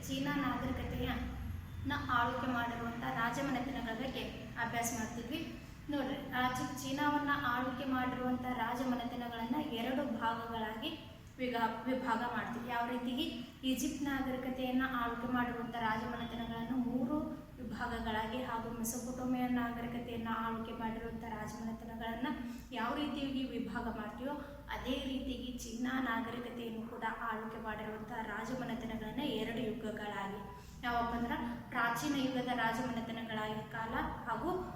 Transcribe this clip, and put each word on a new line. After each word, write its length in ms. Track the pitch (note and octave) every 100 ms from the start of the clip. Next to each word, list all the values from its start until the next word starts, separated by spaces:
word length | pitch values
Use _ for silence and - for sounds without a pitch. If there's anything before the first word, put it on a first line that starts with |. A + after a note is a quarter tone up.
| C4
ಚೀನಾ 280 | C4+ C#4+ C#4+
ನಾಗರಿಕತೆಯ 720 | C4+ B3 C4 C4 - B3 B3 A#3+ - - - - - - C4+
ನ 80 | C#4 C4
ಆಳ್ವಿಕೆ 360 | B3 A#3+ B3+ B3+
ಮಾಡಿರುವಂಥ 560 | A#3+ A#3 A#3 A#3 -
ರಾಜಮನೆತನಗಳ 880 | B3+ A#3 A#3 C4+ C#4 B3+ - C4 A#3
ಬಗ್ಗೆ 260 | A3 C4 B3 G#3+ - - -
ಅಭ್ಯಾಸ 300 | A#3 A#3 A#3 A#3
ಮಾಡ್ತಿದ್ವಿ. 640 | G#3 A#3 A3+ D#4+ B3 - - - -
ನೋಡ್ರಿ, 240 | C#4+ B3+
ರಾಜ-, 680 | - - B3 B3+ B3+ C4 -
ಚೀನಾವನ್ನ 480 | C4+ C#4 D4 D4 C#4+ C#4+ C4
ಆಳ್ವಿಕೆ 440 | B3 C4 B3+ C4+
ಮಾಡಿರುವಂಥ 520 | B3+ B3+ B3 B3+ B3
ರಾಜಮನೆತನಗಳನ್ನ 1120 | B3+ B3 A3+ B3+ B3+ A#3+ A#3+ A#3+ A#3+ A#3 A#3 -
ಎರಡು 420 | - A3+ A#3+ C4 C4 A3
ಭಾಗಗಳಾಗಿ 720 | A3+ A#3 A3+ A3+ A3 A3+ D4 D#4+ - - - -
ವಿಗ-, 480 | B3+ A#3 A3+ - B3+
ವಿಭಾಗ 360 | B3+ B3+ A3+
ಮಾಡ್ತೀವಿ. 480 | A#3+ A#3 G3+ A#3+ A#3+
ಯಾವ 200 | A#3+ A#3+
ರೀತಿಗೆ 340 | B3 B3 B3 E4 A#3+ - - C4
ಈಜಿಪ್ಟ್ 360 | B3+ - -
ನಾಗರಿಕತೆಯನ್ನ 800 | C#4 C4+ C4 B3+ B3+ B3+ B3+ B3+ C4 B3
ಆಳ್ವಿಕೆ 300 | A#3 A#3 B3
ಮಾಡಿರುವಂಥ 420 | B3 A#3 A#3 A3 A#3
ರಾಜಮನೆತನಗಳನ್ನು 1000 | F#3+ F#3 A3+ A#3+ A#3+ A#3+ A3+ A#3 A#3 C4
ಮೂರು 680 | A#3+ B3 A#3+ D4+ D#4 - - -
ವಿಭಾಗಗಳಾಗಿ 840 | A3+ - A#3+ A#3 A3+ A3 A3+ B3+
ಹಾಗೂ 340 | B3 A#3 A3+ A3+
ಮೆಸೊಪೊಟೇಮಿಯಾ 680 | A3+ B3 A#3+ B3+ B3+ B3+ B3
ನಾಗರಿಕತೆಯನ್ನ 800 | B3 A#3+ A#3 A#3+ A#3+ A#3+ A#3 A3+ A3+
ಆಳ್ವಿಕೆ 340 | A3+ A3+ A3+
ಮಾಡಿರುವಂಥ 520 | A3+ A3 A3+ A#3 A3+
ರಾಜಮನೆತನಗಳನ್ನ 1040 | A3+ G#3+ G#3 - A3+ A3+ A3+ A#3 A3+ A3+ C#4+ - - - -
ಯಾವ 220 | B3 A#3
ರೀತಿಯಾಗಿ 500 | D4+ A#3+ C#4+ C4+ C4
ವಿಭಾಗ 400 | B3+ A#3 - A#3+
ಮಾಡ್ತೀವೋ 500 | A3+ A3 G#3+ - C4 D4 - - -
ಅದೇ 200 | G3+ A#3
ರೀತಿಯಾಗಿ 680 | C#4 C4+ B3+ C4 A#3 B3 -
ಚೀನಾ 380 | A#3+ A3 B3+ C4
ನಾಗರಿಕತೆಯನ್ನು 840 | B3 A#3 A3+ B3 A#3+ A#3 A#3 A3 A3+
ಕೂಡ 160 | A3+ A3+ A3 A#3
ಆಳ್ವಿಕೆ 320 | A3 A3+ A3+
ಮಾಡಿರುವಂಥ 480 | A3 G#3+ G#3+ G#3+ A3
ರಾಜಮನೆತನಗಳನ್ನ 1120 | A#3 G#3+ G#3 A3+ C4 A#3 A3+ A3+ A3 A3 B3+
ಎರಡು 380 | D4 A3 A#3 A3+
ಯುಗಗಳಾಗಿ, 800 | A3 - A3 G#3 G#3 G3+ F#3+ G#3 - - - -
ಯಾವಪ್ಪ 320 | B3 A#3+ A#3 A#3+
ಅಂದ್ರ 160 | A#3+ D4+ A#3+ - -
ಪ್ರಾಚೀನ 460 | B3+ A#3 A#3 D4 C#4
ಯುಗದ 300 | B3+ B3+ B3
ರಾಜಮನೆತನಗಳ 920 | A#3+ A3+ A#3 B3+ A#3 A3+ A#3 A3+ G#3+ G#3+ A3 -
ಕಾಲ 220 | A#3 A3+ C4+ D#4 - A#3+
ಹಾಗೂ 220 | A3+ D#4 F#4 F4